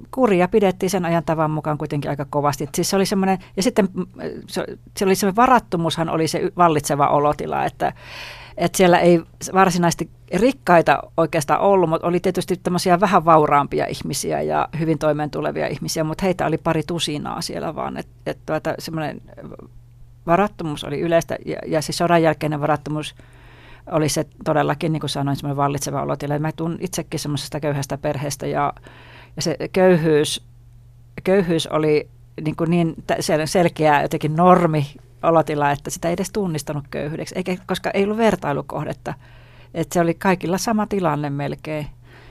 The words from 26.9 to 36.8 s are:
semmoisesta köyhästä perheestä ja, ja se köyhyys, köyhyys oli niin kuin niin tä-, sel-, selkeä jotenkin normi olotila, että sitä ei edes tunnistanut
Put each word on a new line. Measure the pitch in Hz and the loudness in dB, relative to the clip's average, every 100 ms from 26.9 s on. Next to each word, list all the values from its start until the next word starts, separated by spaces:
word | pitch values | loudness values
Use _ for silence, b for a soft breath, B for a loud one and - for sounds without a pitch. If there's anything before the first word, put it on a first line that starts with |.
| - 156 156 | -8 -8 -8
semmoisesta | 147 143 - 151 | -6 -6 -6 -6
köyhästä | 151 143 139 143 | -4 -4 -6 -6
perheestä | 151 135 139 - 143 | -4 -4 -6 -6 -4
ja, | 147 143 - B B B B B - | -2 -2 -4 B B B B B -6
ja | |
se | 165 147 156 | -4 -4 -2
köyhyys, | 190 185 175 160 147 151 - - - - - - - - - | 4 6 6 4 2 2 -4 -10 -20 -20 -20 -20 -20 -18 -6
köyhyys | - 196 175 165 - | 0 2 2 0 0
oli | 156 156 151 - - - - | 0 2 2 0 -18 -20 -8
niin | 156 - | -6 -2
kuin | 165 | 0
niin | 175 165 - - | 2 2 -2 -6
tä-, | 170 | -4
sel-, | - 156 156 | 0 0 2
selkeä | 196 170 - 151 143 | 2 2 2 4 4
jotenkin | 143 156 151 156 | 2 -2 -2 4
normi | 180 180 170 156 139 - - - | 6 8 6 0 -4 -8 -20 -4
olotila, | 165 165 151 147 143 | 2 4 2 0 0
että | 143 - | 0 -6
sitä | - 165 | -6 -4
ei | |
edes | 175 190 | -4 -4
tunnistanut | 220 190 156 151 147 | -4 -4 -4 -6 -8